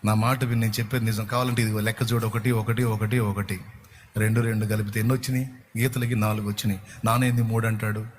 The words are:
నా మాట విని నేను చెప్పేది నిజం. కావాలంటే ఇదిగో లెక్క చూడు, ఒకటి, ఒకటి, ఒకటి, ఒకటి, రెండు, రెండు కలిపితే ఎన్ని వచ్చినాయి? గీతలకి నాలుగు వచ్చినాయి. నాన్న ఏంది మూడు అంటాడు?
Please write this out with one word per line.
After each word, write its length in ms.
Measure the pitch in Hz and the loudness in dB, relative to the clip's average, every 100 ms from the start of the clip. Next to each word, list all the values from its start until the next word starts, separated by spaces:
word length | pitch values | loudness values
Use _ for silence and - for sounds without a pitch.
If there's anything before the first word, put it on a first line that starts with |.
నా 100 | 107 | 2
మాట 300 | 107 113 131 | 2 2 2
విని 160 | 123 117 | 0 0
నేను 120 | 113 | 0
చెప్పేది 320 | 104 113 127 | -2 -2 -2
నిజం. 200 | 113 107 | 0 -2
కావాలంటే 380 | 107 120 127 120 | -2 0 0 0
ఇదిగో 180 | 113 107 | 0 0
లెక్క 220 | 107 110 120 | -2 -2 0
చూడు, 140 | 117 110 | 0 0
ఒకటి, 240 | 113 113 | 0 0
ఒకటి, 340 | 117 104 117 | 0 0 0
ఒకటి, 340 | 123 110 107 123 | 0 0 0 2
ఒకటి, 460 | 107 98 101 95 - - - - - - | 0 -2 -4 -6 -10 -18 -20 -20 -10 -2
రెండు, 240 | 107 113 | 2 2
రెండు 260 | 117 110 107 | 2 0 0
కలిపితే 340 | 107 104 107 | 0 -2 0
ఎన్ని 140 | 110 | 2
వచ్చినాయి? 360 | 131 131 127 131 - - 110 | 0 0 -2 -2 -8 -10 0
గీతలకి 360 | 123 123 123 | 0 0 -2
నాలుగు 340 | 120 107 107 104 | 0 2 0 -2
వచ్చినాయి. 320 | 104 113 95 - - | -2 -2 -2 -6 -4
నాన్న 200 | - 117 | 2 4
ఏంది 180 | 127 120 | 4 2
మూడు 240 | 113 113 113 | 2 2 0
అంటాడు? 400 | 110 107 107 110 | 0 -2 -4 -8